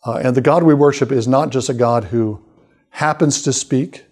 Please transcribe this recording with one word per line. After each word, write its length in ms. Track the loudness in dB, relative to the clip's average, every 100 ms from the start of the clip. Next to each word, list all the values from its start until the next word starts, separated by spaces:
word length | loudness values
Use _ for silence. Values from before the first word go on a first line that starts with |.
| -6
Uh, 140 | -4
and 140 | 0 0
the 40 |
God 220 | 2 4
we 120 | 4
worship 380 | 4 4 2 -2
is 160 | -2 2
not 220 | 0 0
just 180 | -4 -4
a 60 |
God 300 | 0 0 0
who 380 | -2 -2 -2 -4 _ _ _ _ _
happens 520 | -6 -4 0 -2 -2
to 100 | -4
speak. 540 | -6 -4 -4 -4 -10 _